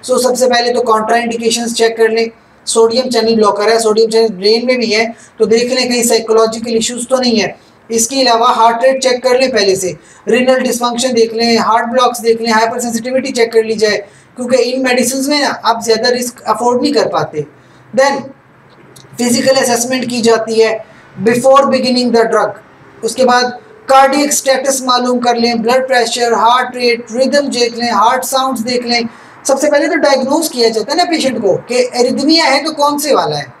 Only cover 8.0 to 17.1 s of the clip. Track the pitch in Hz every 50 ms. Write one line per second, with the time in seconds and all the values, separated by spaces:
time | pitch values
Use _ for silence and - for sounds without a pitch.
8 | 226 - 269 269 262 247 233 226 233 247 233 226 226 233 226 - 254 262 262 262
9 | - 254 254 240 240 254 247 254 269 247 - 214 196 196 185 185 - 180 156 -
10 | - - - - _ - 226 247 247 254 262 254 - - - - 240 240 240 240
11 | 262 262 233 226 226 226 220 226 233 233 233 226 - - 220 233 233 233 247 254
12 | 254 240 233 214 214 233 226 226 226 233 214 214 233 - 247 240 240 240 220 226
13 | 226 254 254 262 254 269 - 240 226 226 233 220 220 220 220 202 220 214 202 202
14 | - - - - - _ _ - 247 233 262 254 233 247 254 269 262 254 247 247
15 | 233 240 269 269 269 285 294 294 277 233 - - - 214 220 208 202 233 220 220
16 | 226 254 247 247 240 240 - - - - 233 - 240 240 247 240 285 294 294 226
17 | 190 -